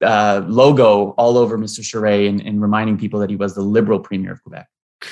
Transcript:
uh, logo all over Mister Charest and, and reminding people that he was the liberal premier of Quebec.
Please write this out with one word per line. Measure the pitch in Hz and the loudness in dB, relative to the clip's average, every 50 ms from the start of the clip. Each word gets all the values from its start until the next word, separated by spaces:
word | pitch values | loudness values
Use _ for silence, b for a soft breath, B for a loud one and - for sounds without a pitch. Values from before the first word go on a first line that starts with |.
| - | -2
uh, | 113 113 104 107 104 101 101 95 | 0 2 2 2 2 0 0 -2
logo | 82 110 120 131 143 151 131 123 110 104 101 101 101 - | -2 2 4 4 6 6 6 6 6 4 4 2 0 0
all | - 117 120 120 123 | 0 2 2 4 2
over | 120 107 113 | 2 2 0
Mister | 107 110 107 - - | -4 -6 -8 -10 -12
Charest | 110 - - 113 107 107 104 101 101 101 | -12 -10 -6 -2 0 0 2 2 2 0
and, | 101 101 - | 0 -2 -4
and | 110 104 104 | -4 -4 -2
reminding | 104 104 104 107 110 110 107 95 | 0 0 0 0 0 -2 -2 -2
people | 110 101 - 104 | -4 -4 -4 -4
that | 104 95 | -4 -4
he | 104 | -4
was | 95 101 101 92 | -4 -6 -6 -4
the | 101 98 | -4 -4
liberal | 101 104 113 107 104 110 95 | 0 0 0 2 2 0 -2
premier | 95 - 101 95 95 92 92 | -2 -6 -8 -8 -8 -8 -10
of | - _ | -14 _
Quebec. | - - - - - _ _ _ _ _ _ B B | -20 -20 -20 -20 -20 _ _ _ _ _ _ B B